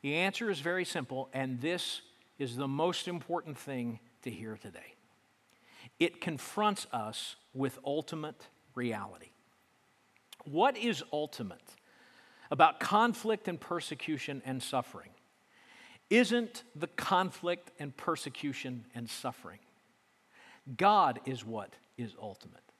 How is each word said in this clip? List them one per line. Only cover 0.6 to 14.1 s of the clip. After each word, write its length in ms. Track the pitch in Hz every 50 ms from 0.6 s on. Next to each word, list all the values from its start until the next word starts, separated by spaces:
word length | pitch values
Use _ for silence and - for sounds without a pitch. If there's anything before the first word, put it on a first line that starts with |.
| 139 170 180 185 180
simple, 440 | 175 - 175 135 - 139 131 135 - -
and 260 | 135 135 131 127 120
this 420 | 123 160 175 175 - - - - - - - _ _ _ _
is 180 | - 143 127 117
the 120 | 123 139
most 400 | 139 135 143 160 180 - - -
important 500 | 180 180 170 - - 170 175 - 160 143
thing 420 | - - - 135 127 120 120 113 110 - - _ _
to 80 | - 131
hear 280 | 113 - 113 110 110 104
today. 320 | - 107 87 - - - - _ _ _ _ _ _ _ _ _ _ _ _ _ _ - - - - - _ _
It 220 | 160 170 - -
confronts 640 | - 180 160 131 - - - - 214 214 202 - - - -
us 420 | 120 107 110 - - - - - - _ _ _
with 240 | 131 135 131 127 - -
ultimate 640 | 139 139 156 151 - - 160 151 151 147 - - - _ _ _ _ _
reality. 540 | 127 123 120 110 104 98 98 92 - - - _ _ _ _ _ _ _ _ _ _ _ _ _ _ _ _ _ _ _ _ - _ -
What 320 | 151 139 160 208 277 262
is 260 | 226 220 240 208 135 160 -
ultimate 640 | - 151 151 151 - - 120 95 - - - - - - _ _ - - - - - - - - - - - -
about 280 | 147 131 160 160 - -
conflict 680 | - - 196 208 226 240 226 - - 220 220 208 -
and 120 | - 175 151
persecution 840 | - - 175 170 - - 151 135 - -